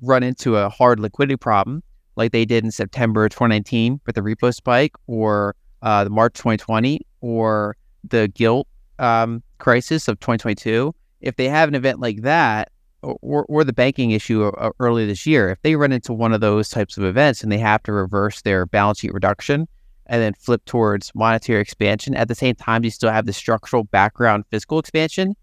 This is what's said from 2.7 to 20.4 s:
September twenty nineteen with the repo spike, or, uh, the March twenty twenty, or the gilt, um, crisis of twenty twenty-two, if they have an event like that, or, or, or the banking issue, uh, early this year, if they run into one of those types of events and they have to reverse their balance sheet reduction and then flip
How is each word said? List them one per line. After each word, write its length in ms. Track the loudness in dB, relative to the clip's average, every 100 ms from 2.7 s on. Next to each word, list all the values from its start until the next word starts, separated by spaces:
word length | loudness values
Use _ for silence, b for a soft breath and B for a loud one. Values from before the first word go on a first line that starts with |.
September 580 | -4 -6 -2 0 2 0
twenty 260 | 2 0 0
nineteen 460 | 0 -2 0 -2 -6
with 100 | -6
the 60 |
repo 320 | -4 0 0
spike, 400 | 0 0 2 2 -4 -8
or, 480 | -2 0 0 -2 -6 _ _
uh, 200 | 0 0
the 60 | 2
March 240 | 2 0
twenty 240 | 0 -2 -2
twenty, 440 | 0 0 0 -2 -8 _
or 560 | -6 -2 0 0 -2 -8 _ _ -2
the 200 | 0 0
gilt, 380 | 2 2 2 -2 -12 _ -4
um, 440 | 0 2 0 -4 -12 -4
crisis 480 | 2 2 2 -2 -2
of 120 | -4
twenty 200 | -2 -2
twenty-two, 540 | -2 -4 -2 0 -2 -6 _ _
if 140 | -8 -2
they 120 | 0
have 220 | 2 2
an 60 | 2
event 240 | -2 -2
like 240 | -4 -4
that, 480 | 0 2 2 0 -6 _ _ _
or, 140 | -12 -10
or, 240 | -6 -4 0
or 180 | 0
the 100 | 2
banking 380 | 2 0 2 0
issue, 320 | 0 0 0
uh, 280 | 0 -2 -6 -2
early 260 | 0 0 0
this 200 | -2 2
year, 240 | 2 2
if 120 | 0
they 140 | 0 2
run 160 | 2
into 200 | 0 -4
one 220 | -2 0
of 80 | 2
those 280 | 2 2 0
types 280 | -4 -6 -4
of 60 |
events 400 | -2 2 2 0
and 80 | -2
they 60 | 0
have 260 | 2 0
to 100 | 0
reverse 480 | -4 -2 0 -2 -2
their 240 | -2 0 2
balance 340 | 2 2 0
sheet 140 | -6
reduction 540 | -2 0 0 -2 -2 -4 _ _ _ -4
and 140 | -2
then 120 | -2
flip 280 | -2